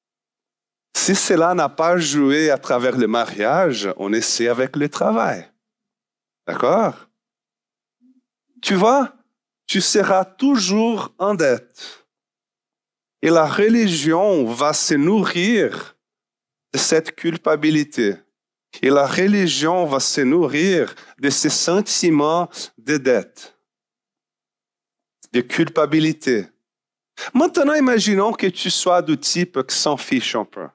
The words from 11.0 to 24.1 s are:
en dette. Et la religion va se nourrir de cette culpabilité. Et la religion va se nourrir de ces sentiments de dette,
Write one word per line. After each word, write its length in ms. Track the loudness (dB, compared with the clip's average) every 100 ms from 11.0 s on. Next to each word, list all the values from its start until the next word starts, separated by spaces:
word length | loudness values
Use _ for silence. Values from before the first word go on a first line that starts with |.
| -8 -6
en 160 | -4
dette. 720 | 0 2 0 -4 -20 -20 -20 _ _ _ _ _ _ _ _ _ _ _ -4
Et 80 | 2
la 160 | 4 2
religion 960 | 2 2 4 2 0 0 2 2 2
va 280 | 0 0 0
se 220 | 0 0
nourrir 1040 | 2 2 2 0 -2 0 2 0 -4 -16 _ _ _ _ _ _ _ _
de 60 | -4
cette 360 | 0 0 -2
culpabilité. 1000 | -6 -6 -4 -2 0 2 0 -2 -2 -2 -4 _ _ _ _ _ -4
Et 80 | 2
la 160 | 2 2
religion 800 | 0 2 2 0 0 0 0 0
va 140 | -2
se 200 | -2 0
nourrir 760 | 2 2 0 0 0 0 -2 -8 -20 -4
de 120 | -2
ces 180 | 0 -2
sentiments 1000 | 0 0 0 0 0 2 2 2 0 -4 -8 -16 _
de 200 | -4 -2
dette, 600 | 2 0 0 -18 -20 _ _ _ _ _ _